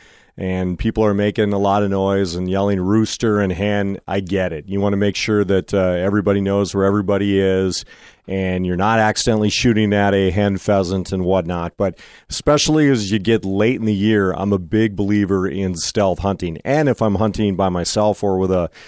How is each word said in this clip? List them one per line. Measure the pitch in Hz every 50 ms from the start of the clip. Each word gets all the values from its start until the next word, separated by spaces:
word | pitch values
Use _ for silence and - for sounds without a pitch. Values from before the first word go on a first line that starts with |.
| - - - _ _ _ _
and | - 92 92 92 92 92 90 90
people | 82 - 110 107 - 110
are | 107 101
making | 101 104 104 98 - 107 101 101
a | 98
lot | 101 98 98 104 104
of | 101 98
noise | 98 95 98 98 98 98 90 82
and | 87 92 92
yelling | 92 95 98 101 101 95
"rooster" | 90 92 104 113 110 110 - - - 113 107 104
and | 101 95 90
"hen," | 82 98 104 104 101 101 98 98 - - -
I | 95 98
get | 98 87 92 95 92 90 80
it. | 76 73
You | - 95 98
wanna | 98 104 101
make | 101 101 104 95
sure | - - - 110 104 101
that, | 90 98 95 87 - -
uh, | 101
everybody | 92 92 90 87 90 98 101 104 95 104 101 101
knows | 98 98 98 101 101 90 -
where | 98 95
everybody | 98 98 104 101 92 101 98 101 101 98 95
is | 98 95 95 92 95 92 87 - - - - - - - - _ _
and | - 95 95 95 92 92 92 92
you're | 90 90
not | - 95 107 113 113
accidentally | 107 107 104 - - - 117 107 107 104
shooting | - - - 127 117 107 110 104 101
at | 104 101 101 98
a | 98 98 95
hen | 85 104 104 101 98
pheasant | 92 - - 104 98 95 85 95 95 90 - -
and | 95 92
whatnot. | 87 95 95 85 82 90 87 85 85 -
But | _ 104 95 87 - - - - - _ _
especially | - - - - 147 147 - - 156 156 151 143
as | 135 117 104 95 101
you | 110
get | 92 110 113 110 -
late | 95 98 98 104 113 131
in | 113 110
the | 110 107
year, | 95 98 107 110 104 98 92 87
I'm | - 95 101 101
a | 95
big | 90 80 110 107 110 113 101
believer | 90 104 98 104 104 101 90 98 95 92
in | 95 69 92 98 95 90
stealth | 82 - - - 110 101 95 90 82
hunting. | - 98 98 - - 87 80 76 -
And | - 135 151 156 143
if | 120 -
I'm | 117 110 101
hunting | 90 110 110 92 - 107 104 95
by | 85 95 95
myself | 90 87 85 - - 110 107 107 104 - -
or | 101 95 92
with | 95 92
a | 92 92 87 78 - - -